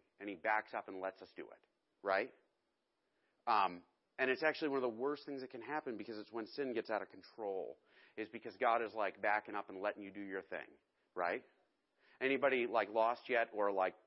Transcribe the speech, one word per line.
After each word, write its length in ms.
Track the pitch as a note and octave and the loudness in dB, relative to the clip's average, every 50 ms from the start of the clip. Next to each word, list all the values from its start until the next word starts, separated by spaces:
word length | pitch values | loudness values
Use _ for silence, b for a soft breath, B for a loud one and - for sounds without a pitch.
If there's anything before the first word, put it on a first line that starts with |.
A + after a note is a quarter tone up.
| _ _ _ - | _ _ _ -10
And 80 | G2+ G#2 | -8 -8
he 60 | G2 | -8
backs 380 | E2 G#2 A2 G#2+ G#2+ G#2+ - - | -4 0 0 0 0 0 -2 -6
up 140 | G#2+ - | -8 -6
and 140 | - F#2+ F#2+ | -6 -6 -6
lets 200 | F#2+ F#2+ - - | -6 -6 -6 -8
us 80 | - - - | -14 -14 -12
do 80 | - C#2+ | -12 -12
it, 160 | - - - _ _ _ _ _ _ _ _ - | -12 -14 -20 _ _ _ _ _ _ _ _ 0
right? 300 | G2 F#2+ F#2+ A#2+ C3 - _ _ _ _ _ _ _ _ _ _ _ _ _ _ _ _ _ _ _ _ _ _ | 2 2 2 2 -2 -6 _ _ _ _ _ _ _ _ _ _ _ _ _ _ _ _ _ _ _ _ _ _
Um, 360 | A#2+ A2+ G#2 G2 F#2 F2+ F2 F2 _ _ _ _ _ _ | 4 4 6 4 4 0 -4 -12 _ _ _ _ _ _
and 140 | - C3 B2+ | 0 2 2
it's 100 | B2+ B2+ | 2 4
actually 280 | D#3 D#3 D3+ - D#3+ C#3+ | 2 2 2 2 0 0
one 80 | C#3 | 2
of 60 | C3+ B2 | 2 2
the 140 | B2 A2 | 0 0
worst 280 | A2 B2+ C#3+ D3 C#3+ - | 0 -2 -2 -2 -4 -6
things 160 | D3+ C#3+ C3+ | -8 -8 -8
that 80 | C3 B2+ | -8 -8
can 120 | - A#2+ | -10 -10
happen 360 | A2+ B2 D3 D3+ - C3+ A2+ | -8 -6 -6 -4 -4 -4 -6
because 200 | G2 G2+ - A2+ G#2+ | -6 -6 -8 -8 -10
it's 120 | G2+ - | -10 -8
when 160 | A2 A#2 A2 | -6 -6 -6
sin 240 | G#2+ - D3 C#3+ B2+ A#2 | -6 -6 -4 -4 -2 -2
gets 160 | A2+ G#2 - | -2 -2 0
out 120 | A2 G2+ | -2 -2
of 100 | F#2+ - | -2 -6
control, 640 | - G2 - - - - G#2+ G2+ G2 F#2 D#2 A1+ - - b b b b b b b | -10 -18 -20 -18 -10 -6 -4 -4 -2 -4 -4 -6 -10 -14 b b b b b b b
is 140 | - A2 - | -8 -8 -6
because 260 | - A2+ - A#2 G2 | -8 -10 -12 -12 -4
God 260 | F#2+ B2+ A#2 A2+ A#2+ | 2 4 4 4 4
is, 120 | A#2 G#2 G2+ | 2 0 -2
like, 280 | A2 G#2 F#2+ F#2 G2+ | -2 -2 -2 -2 0
backing 340 | G2+ G#2 G#2 G#2+ - - G#2 | 0 2 2 2 0 -2 -6
up 120 | G2+ G2 | -6 -6
and 140 | - F#2+ F#2 | -6 -6 -4
letting 220 | G2 G#2 F#2+ G#2 G2+ | -2 -2 -2 -4 -8
you 80 | G2 | -10
do 100 | F#2+ G2+ | -10 -10
your 220 | G2+ G2 F#2+ F#2+ F#2 | -8 -6 -6 -6 -6
thing, 240 | - F#2 E2 B1 - - _ _ _ _ _ _ _ _ | -6 -8 -8 -8 -12 -16 _ _ _ _ _ _ _ _
right? 280 | F2+ F2 F2 G2 B2+ - _ _ _ _ _ _ _ _ _ _ b b b b b | -2 0 0 0 -2 -4 _ _ _ _ _ _ _ _ _ _ b b b b b
Anybody, 440 | C3 C3 C#3 B2 C3+ C#3 C3 B2+ A#2+ | 0 2 2 4 4 4 4 4 2
like, 280 | A2 G#2+ A2+ G#2 G2+ G#2+ | 2 2 2 2 2 2
lost 340 | A2+ A2 A#2 B2 - - | 4 4 4 2 0 -2
yet 220 | - B2 A#2 A2+ - | 0 2 2 2 0
or, 220 | - G#2 G2+ G2+ G2 | 0 2 2 2 4
like, 220 | F#2+ F#2 F#2 - - _ | 2 2 2 0 -4 _